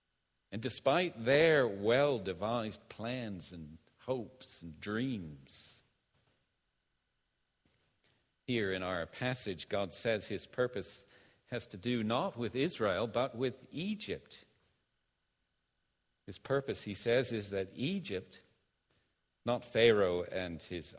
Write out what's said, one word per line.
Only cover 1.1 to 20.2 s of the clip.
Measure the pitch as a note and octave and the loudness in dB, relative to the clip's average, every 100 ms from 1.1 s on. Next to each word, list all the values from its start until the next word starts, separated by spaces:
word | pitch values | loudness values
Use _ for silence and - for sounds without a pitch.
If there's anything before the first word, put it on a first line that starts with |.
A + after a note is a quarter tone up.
| A#2 | -2
their | A2+ C#3+ E3 D3+ A#2+ | 4 6 8 6 4
well-devised | G2 G#2 B2+ D3 B2 F#2+ F2 G#2 A#2+ A2 - - | 2 4 6 6 2 -2 -2 0 0 -2 -8 -14
plans | - A2+ B2+ A#2 F#2 - | -10 -6 -6 -6 -8 -10
and | F2 D2+ D#2+ _ _ - | -12 -14 -16 _ _ -4
hopes | C3 G#2+ - - - | -4 -6 -12 -20 -16
and | E2+ D#2 | -14 -10
dreams. | G2+ G#2+ C3 A2+ E2 C#2+ C2 - - - _ _ _ _ _ _ _ _ _ _ _ _ _ _ _ _ _ _ _ _ _ _ _ _ _ _ - | -4 -2 -2 -4 -6 -12 -16 -18 -18 -20 _ _ _ _ _ _ _ _ _ _ _ _ _ _ _ _ _ _ _ _ _ _ _ _ _ _ -4
Here | A#2+ G2 | 0 0
in | F#2 | 0
our | F#2 F2+ E2 | -2 -2 -4
passage, | - B2+ B2+ G#2 E2+ - | -4 -4 -2 -4 -6 -4
God | G2+ G2 | -2 -2
says | - A#2+ G#2+ - | -2 0 0 -2
his | G2+ - | -6 -4
purpose | - B2 G2+ F#2 - - - - _ _ | -2 0 -2 -8 -12 -20 -20 -20 _ _
has | A#2+ - | -8 -8
to | F#2+ | -6
do | A#2 B2 | -2 0
not | G#2+ A#2+ F#3+ A#2 | 2 0 0 -4
with | A2+ A#2+ | -4 0
Israel, | D#3+ F3+ G#2+ F2+ A2+ | -2 0 2 2 0
but | A#2 C3 A2+ | 0 -2 -2
with | C3 A#2+ - | -4 -4 -10
Egypt. | C#3 F#3+ G#3 - D#2 - - - _ _ _ _ _ _ _ _ _ _ _ _ _ _ _ _ _ - | -6 -6 -6 -6 -8 -8 -20 -20 _ _ _ _ _ _ _ _ _ _ _ _ _ _ _ _ _ -16
His | F#2+ | -10
purpose, | - C#3 C3+ G2 | 0 0 0 -4
he | G#2+ | -6
says, | F#2+ A#2 B2 B2+ | -4 2 2 2
is | A2+ G2 | -2 -2
that | G2 F#2+ - | -2 -4 -4
Egypt, | C3+ G3 D#3 F#2+ - - _ _ _ _ _ _ _ _ _ _ | -2 -2 -4 -6 -8 -16 _ _ _ _ _ _ _ _ _ _
not | A#2+ A#2+ | -2 -2
Pharaoh | - A2+ A#2 G#2 F#2 F2 | 0 6 8 8 6 4